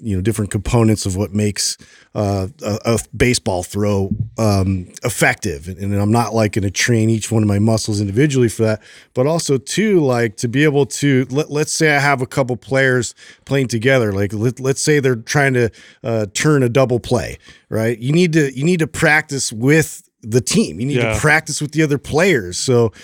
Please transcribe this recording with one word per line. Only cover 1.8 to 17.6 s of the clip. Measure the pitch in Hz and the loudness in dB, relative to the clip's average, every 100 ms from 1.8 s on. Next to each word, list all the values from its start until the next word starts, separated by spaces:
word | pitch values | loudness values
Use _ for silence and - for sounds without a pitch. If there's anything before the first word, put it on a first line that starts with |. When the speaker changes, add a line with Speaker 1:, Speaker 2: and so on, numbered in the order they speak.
| - - _ | -16 -20 _
Speaker 1:
uh, | 120 101 98 95 - | -4 -2 -2 -4 -6
a, | 107 101 - | -6 -4 -2
a | 113 - | -2 -2
baseball | 110 123 120 - 90 | -2 0 0 -2 -4
throw, | 87 101 104 101 98 104 - - | -4 -2 0 0 -2 -4 -6 -2
um, | 110 101 95 95 87 - | 0 2 0 -2 -6 -8
effective. | 123 - 147 120 104 73 80 | -6 -2 0 0 -6 -8 -10
And, | 87 | -8
and | 98 101 | -4 0
I'm | 104 | 2
not, | 117 110 | 2 2
like, | 113 110 | 0 0
gonna | 107 98 | 0 -4
train | - - 117 110 | -2 0 2 2
each | 113 - | 0 0
one | 110 | 0
of | 107 | 2
my | 101 | 2
muscles | 110 113 - 104 | 2 0 -2 -4
individually | 104 98 151 135 120 | -2 0 2 2 0
for | - | 2
that, | 110 107 - - - | -2 -2 -8 -20 -8
but | - 131 | -2 0
also | 165 - 135 | 0 0 -2
too, | - - 214 190 | -2 -2 2 2
like, | 143 123 117 - | 2 2 0 -2
to | 123 | -4
be | 120 | 2
able | 151 143 139 | 2 2 0
to, | - 143 131 127 | 0 2 2 2
let, | 131 156 | -2 -2
let's | 143 151 | -2 -2
say | - 156 | 0 2
I | 143 | 2
have | 139 135 | 2 0
a | 123 | -2
couple | - 127 123 | -2 -2 -4
players | - 135 135 127 117 - - - | -2 0 2 2 -2 -8 -20 -18
playing | - 139 127 | -4 -2 0
together. | 117 117 135 110 | 0 2 2 2
Like, | 98 101 | 0 -2
let, | 104 117 117 | 0 -2 -2
let's | 131 139 | -2 -2
say | - 147 | 0 2
they're | 131 120 | 2 0
trying | 113 147 139 | -2 0 2
to, | 127 117 - - _ | 2 0 -2 -20 _
uh, | 127 113 104 | -4 -2 -4
turn | - 151 147 | -2 2 4
a | 123 | 4
double | 120 131 120 | 2 2 0
play, | - 120 60 64 - - | 0 -2 -4 -12 -18 -20